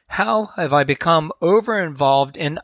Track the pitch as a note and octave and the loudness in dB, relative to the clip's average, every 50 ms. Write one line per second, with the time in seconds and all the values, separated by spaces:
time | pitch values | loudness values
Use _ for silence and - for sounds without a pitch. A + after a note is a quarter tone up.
0 | _ - - - F#3+ - A3+ A3 G#3+ - - - E3+ C3+ C#3 D3 C#3 C#3 C#3 - | _ -8 -4 -4 -2 0 0 -2 -2 -4 -6 -6 -2 0 2 2 2 2 -2 -2
1 | - E3+ E3 D#3+ D#3 D#3 - - E3 E3+ G3+ A3+ A3 A#3+ A3 G3+ F3+ D#3+ C#3+ C3+ | 0 2 2 2 0 -2 -6 -2 0 2 2 2 2 0 -2 -2 -4 -4 -2 0
2 | C#3+ C3+ C3+ C#3 C#3 C#3 C#3+ - D#3 C#3+ D#3 - | 2 4 4 4 2 0 -4 -6 -6 -4 -6 -6